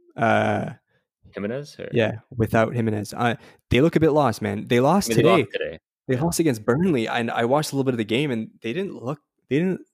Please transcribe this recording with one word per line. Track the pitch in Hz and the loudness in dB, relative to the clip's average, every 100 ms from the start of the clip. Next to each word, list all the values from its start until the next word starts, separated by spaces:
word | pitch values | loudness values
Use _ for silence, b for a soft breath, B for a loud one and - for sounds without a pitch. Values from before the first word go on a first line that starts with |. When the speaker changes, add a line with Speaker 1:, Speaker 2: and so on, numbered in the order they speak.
| _ - | _ -2
Speaker 1:
uh, | 127 107 107 104 - - _ _ _ _ _ | 2 2 2 -2 -6 -12 _ _ _ _ _
Speaker 2:
Jimenez? | 98 101 131 147 - | -10 -8 -8 -12 -16
Or? | 90 | -4
Speaker 1:
Yeah, | 117 107 110 - 120 | 0 0 -2 -8 -2
without | 107 117 113 | 2 2 2
Jimenez. | 113 113 107 101 - | 0 -2 -4 -6 -4
Uh, | 120 110 B B - | -4 -4 B B 0
they | 120 | 2
look | 160 160 | 4 4
a | |
bit | 156 | 4
lost, | 151 131 - | 4 2 0
man. | 104 101 - | -4 -6 0
They | 120 | 2
lost | 135 196 117 | 4 2 2
Speaker 2:
I | |
mean, | 113 | 4
they | |
Speaker 1:
today. | 113 113 | 4 4
Speaker 2:
lost | 117 | 0
today. | - 76 80 _ _ - | -6 -8 -10 _ _ -4
Speaker 1:
They | 127 | -2
Speaker 2:
Yeah. | |
Speaker 1:
lost | 165 170 | 0 0
against | 160 110 | 0 0
Burnley, | 107 131 190 135 110 | 0 0 2 0 0
and | 120 117 | -2 -2
I | 120 117 | -2 0
watched | 143 151 | 0 0
a | 139 | -2
little | |
bit | 131 | -2
of | 120 | -2
the | |
game, | 107 113 151 | -2 -2 0
and | 113 110 - | -4 -6 -10
they | 113 | -8
didn't | 143 190 - | -6 -8 -8
look, | 147 151 _ _ - | -10 -10 _ _ -4
they | 135 | -2
didn't | 185 - - | 0 -4 -10